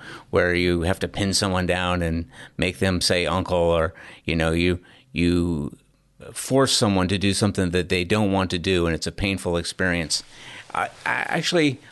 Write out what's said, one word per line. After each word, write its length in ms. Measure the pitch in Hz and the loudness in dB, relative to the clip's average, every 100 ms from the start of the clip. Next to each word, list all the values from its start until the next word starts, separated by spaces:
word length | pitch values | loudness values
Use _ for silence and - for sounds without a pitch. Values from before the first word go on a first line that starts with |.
| - - - | -12 -18 -2
where 240 | 92 90 87 | 2 2 2
you 260 | 87 87 | 2 2
have 180 | 85 95 | 0 -2
to 80 | 87 | -4
pin 280 | - 101 90 | -2 0 0
someone 320 | 101 92 87 | 0 0 0
down 340 | 90 90 90 | 0 0 0
and 240 | 82 82 85 - - - | 0 -2 -6 -12 -12 -4
make 220 | 90 - | -4 0
them 200 | 95 90 | 0 0
say 280 | - 90 78 | 0 0 0
uncle, 300 | 92 82 90 | 0 0 2
or, 360 | 85 85 80 - - - | 4 2 0 -4 -20 -12
you 120 | - 82 | -4 0
know, 160 | 80 | 2
you, 280 | 82 87 85 - - _ | 2 2 0 -4 -20 _
you 680 | 80 87 87 87 78 58 - _ _ _ - - | 0 2 2 2 -2 -6 -10 _ _ _ -20 -16
force 420 | - - 131 131 - | -10 0 2 2 2
someone 320 | 110 95 92 | 4 4 2
to 100 | 101 | 2
do 140 | 98 | 0
something 380 | 95 104 98 90 | 2 0 2 0
that 200 | 90 85 | 0 0
they 140 | 92 | 0
don't 280 | 90 107 101 | 2 2 2
want 180 | 98 92 | 2 0
to 100 | 90 | -2
do, 260 | 92 90 85 | 0 2 2
and 100 | 80 | 0
it's 120 | 87 | -4
a 40 | |
painful 440 | - 101 92 92 85 | -4 -4 -2 -2 -2
experience. 680 | 82 - 92 87 76 - - - - - - | -4 -2 0 0 -2 -6 -8 -20 -20 -20 -8
I, 120 | - 101 - - | -6 -6 -6 -4
I 200 | 120 - | -4 -2
actually, 500 | 165 160 175 147 - - | -4 0 2 0 -2 -12